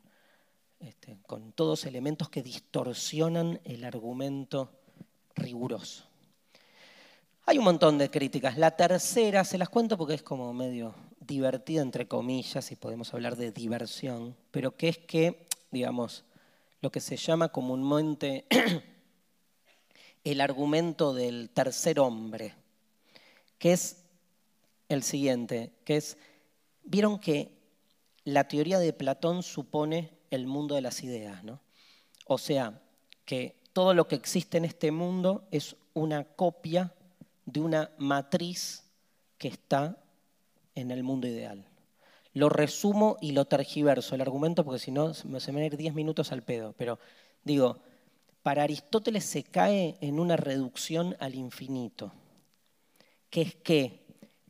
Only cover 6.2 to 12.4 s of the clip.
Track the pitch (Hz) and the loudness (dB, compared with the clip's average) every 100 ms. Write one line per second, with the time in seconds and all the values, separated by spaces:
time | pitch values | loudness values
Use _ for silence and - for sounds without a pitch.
6.2 | _ _ _ _ _ - - - - _ | _ _ _ _ _ -20 -20 -20 -20 _
7.2 | _ _ - 294 202 160 160 147 139 151 | _ _ 4 6 6 8 6 6 2 0
8.2 | 135 139 131 123 160 - 175 180 - 240 | -2 0 -2 4 4 6 4 4 2 2
9.2 | 214 196 180 185 180 240 226 196 147 151 | 4 4 2 0 0 2 2 0 -2 -4
10.2 | - 135 123 123 127 120 113 - - - | -4 -8 -6 -4 -4 -6 -8 -12 -20 -16
11.2 | - 139 131 127 - 160 131 120 123 123 | -6 0 0 0 0 0 0 -2 -4 -4
12.2 | 123 131 | -2 -2